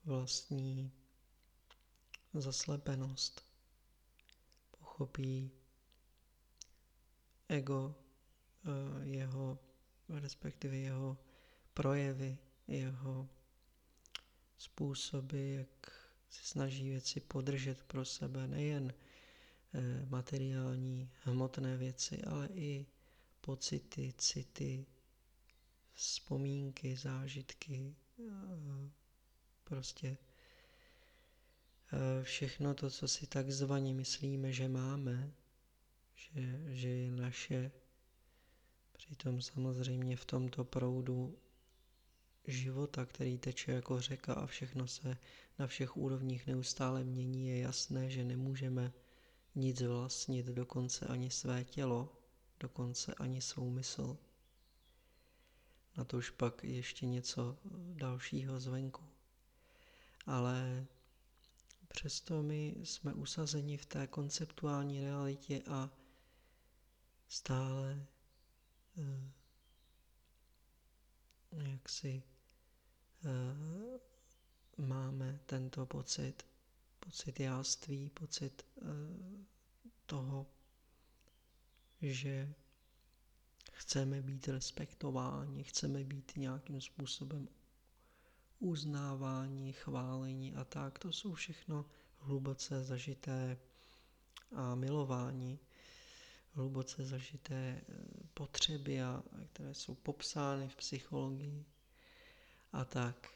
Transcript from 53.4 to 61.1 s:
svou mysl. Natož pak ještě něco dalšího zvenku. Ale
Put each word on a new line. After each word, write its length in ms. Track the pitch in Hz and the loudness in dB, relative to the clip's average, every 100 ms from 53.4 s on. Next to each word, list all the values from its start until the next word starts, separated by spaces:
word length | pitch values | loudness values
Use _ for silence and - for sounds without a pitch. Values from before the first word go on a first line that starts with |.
svou 280 | - - 123 | -2 0 0
mysl. 480 | 127 131 - 131 151 - - - - - - - - - - - - - - - - - - | 0 -2 0 -2 -2 -10 -20 -20 -20 -20 -20 -20 -20 -20 -20 -20 -20 -20 -20 -20 -20 -10 -4
Natož 340 | 123 123 120 | 0 0 0
pak 340 | - 120 - | 4 2 4
ještě 420 | - 127 120 - 127 | -2 -2 -2 0 2
něco 520 | 123 123 - 120 139 196 180 175 | 2 0 0 0 -2 -8 -8 -6
dalšího 640 | 165 131 127 - 139 135 131 | -2 -2 0 0 0 0 -2
zvenku. 440 | 127 127 135 - - - - - - - - - - - - - - | 0 0 0 -4 -14 -20 -20 -20 -20 -20 -20 -20 -20 -20 -20 -10 0
Ale 600 | 131 123 127 131 127 131 - - | 4 4 4 2 0 -4 -10 -20